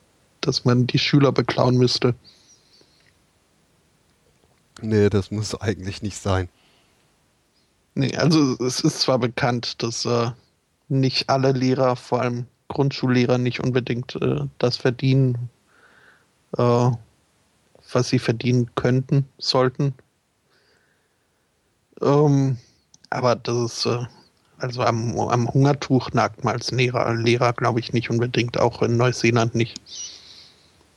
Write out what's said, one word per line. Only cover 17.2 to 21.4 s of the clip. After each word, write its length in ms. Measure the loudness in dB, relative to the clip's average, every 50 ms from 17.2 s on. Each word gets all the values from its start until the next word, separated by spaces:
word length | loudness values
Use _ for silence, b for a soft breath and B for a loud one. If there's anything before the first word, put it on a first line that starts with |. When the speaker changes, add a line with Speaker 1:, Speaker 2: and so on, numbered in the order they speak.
| _ _ _ _ _ _ _ _ _ _ _ _ _ -4 -2
Speaker 1:
was 160 | -2 0 2
sie 80 | 0 -2
verdienen 520 | 0 0 -4 -2 0 0 0 0 0 -2 -4
könnten, 520 | -2 0 2 2 0 0 0 0 0 0 -2 _ -12
sollten. 560 | -6 -2 0 2 2 2 0 0 -4 -4 -4 _ -16 _ _ _ _ _ _ _ _ _ _ _ _ _ _ _ _ _ _ _ _ _ _ _ _ _ _ _